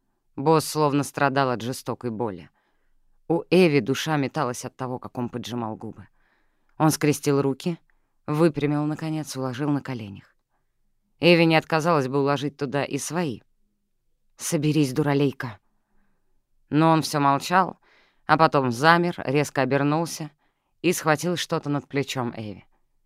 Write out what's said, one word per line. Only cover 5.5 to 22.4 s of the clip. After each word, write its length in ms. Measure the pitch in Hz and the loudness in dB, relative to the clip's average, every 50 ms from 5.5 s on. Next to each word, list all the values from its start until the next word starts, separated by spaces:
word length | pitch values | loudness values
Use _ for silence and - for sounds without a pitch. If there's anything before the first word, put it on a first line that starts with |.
| - 123 117 110 110 - | -6 -6 -6 -6 -8 -10
губы. 280 | - 110 - - 95 - _ _ _ _ _ _ _ _ _ _ _ _ _ - | -12 -14 -14 -16 -20 -20 _ _ _ _ _ _ _ _ _ _ _ _ _ 0
Он 140 | 151 156 | 2 2
скрестил 500 | 147 - - 151 139 - - 147 143 139 | 2 2 2 0 0 0 0 0 2 2
руки, 380 | 139 139 135 131 - 180 170 - _ _ _ _ _ _ _ _ _ - | 2 0 -2 -2 -4 -6 -6 -6 _ _ _ _ _ _ _ _ _ -6
выпрямил, 580 | 151 151 165 170 151 156 147 147 147 147 151 | 0 2 2 2 2 0 -2 0 0 0 -2
наконец, 500 | 151 156 143 156 160 156 156 147 139 - | -2 -4 -6 -6 -6 -6 -6 -6 -8 -8
уложил 340 | 135 131 131 123 117 151 147 | -8 -6 -6 -6 -4 -2 -2
на 120 | 147 139 | -2 -2
коленях. 540 | - - 131 117 110 101 98 98 - _ _ _ _ _ _ _ _ _ _ _ _ _ _ _ _ _ _ _ | -4 -6 -8 -10 -10 -12 -14 -16 -20 _ _ _ _ _ _ _ _ _ _ _ _ _ _ _ _ _ _ _
Эви 240 | - 170 175 165 170 | 4 6 6 8 6
не 120 | 165 165 | 6 4
отказалась 520 | 160 151 - 165 160 147 175 170 147 135 127 | 4 2 2 -2 0 2 2 2 2 2 0
бы 120 | 131 143 | 0 0
уложить 380 | 139 139 143 135 139 147 143 - | 0 2 0 0 -2 -6 -6 -6
туда 260 | 147 131 127 143 135 | -8 -4 -4 -4 -4
и 140 | - - 139 | -4 -6 -8
свои. 440 | - - 147 170 180 151 113 - - _ _ _ _ _ _ _ _ _ _ _ _ _ _ _ _ _ _ | -6 -6 -4 -4 -4 -4 -6 -8 -14 _ _ _ _ _ _ _ _ _ _ _ _ _ _ _ _ _ _
"Соберись, 580 | - - - 175 160 139 151 147 156 147 131 127 | -12 -6 -4 -2 0 0 2 2 2 2 2 0
дуралейка!" 640 | 147 151 143 143 139 143 139 120 - - 123 104 - _ _ _ _ _ _ _ _ _ _ _ _ _ _ _ _ _ _ _ _ _ _ | 0 0 0 2 2 2 0 0 -4 -8 -12 -12 -16 _ _ _ _ _ _ _ _ _ _ _ _ _ _ _ _ _ _ _ _ _ _
Но 220 | 143 147 160 165 | 2 4 4 6
он 100 | 160 160 | 4 4
все 200 | 143 - - 151 | 2 0 -2 0
молчал, 580 | 143 139 139 139 - - 180 185 185 160 - - _ _ _ _ _ _ _ _ _ | 2 2 2 0 0 0 2 2 2 0 -4 -12 _ _ _ _ _ _ _ _ _
а 120 | - 156 151 | 0 4 4
потом 340 | 160 160 - 147 135 127 | 4 4 4 2 0 0
замер, 440 | 117 113 143 160 170 170 175 175 170 - - | 0 4 4 6 6 6 4 0 -4 -6 -6
резко 380 | - 131 151 143 - - - | -2 0 0 0 0 0 -2
обернулся 680 | 131 131 135 139 143 147 151 160 170 156 - - 160 147 - _ _ _ _ _ _ _ _ _ | 0 0 0 0 2 2 0 0 -2 -4 -6 -10 -12 -14 -14 _ _ _ _ _ _ _ _ _
и 100 | - 165 | -2 -2
схватил 460 | 180 - - 156 151 143 - 175 180 156 | -2 0 2 0 0 2 0 -2 -4 -4
что-то 320 | - - 170 160 - 143 | -4 -4 -4 -4 -2 -2
над 180 | 147 143 123 _ | -2 -4 -4 _
плечом 460 | - 139 135 - - 135 123 120 - | -4 -4 -4 -4 -4 -6 -6 -6 -8
Эви. 300 | - | -10